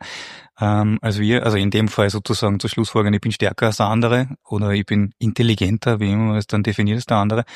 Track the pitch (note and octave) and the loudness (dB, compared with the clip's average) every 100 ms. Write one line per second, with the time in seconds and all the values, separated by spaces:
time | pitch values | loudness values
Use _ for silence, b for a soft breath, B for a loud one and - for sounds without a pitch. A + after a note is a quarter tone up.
0 | B B B B B - G#2 G#2 G#2+ G#2+ | B B B B B -2 0 2 2 0
1 | A2+ G#2 G#2 B2 A2+ G#2 G2+ G#2+ A2 - | 0 0 2 2 2 0 0 2 0 2
2 | G2+ G#2 - A2 G#2 G2 A2 - A2 A2 | 0 0 -4 -2 0 0 -2 -2 -2 0
3 | G#2 G#2 A2+ G#2 G2+ - A2+ G#2 G#2 A2+ | 2 0 0 -2 -2 0 0 2 0 2
4 | A#2 A#2+ C3 D3 - G#2 G#2 G2+ G2 G#2 | 2 2 -2 -8 -6 -4 0 -2 0 0
5 | G2+ - A2+ G2+ A#2 G#2 F#2+ G#2+ - A2 | 0 -2 -2 0 2 2 0 0 0 0
6 | G2+ G#2 A2 G#2+ - G#2 G2+ G2+ G#2 A2 | 0 0 0 -2 -2 -2 -2 0 0 -2
7 | - A2 G2+ A2 A#2 | 0 0 0 -2 -4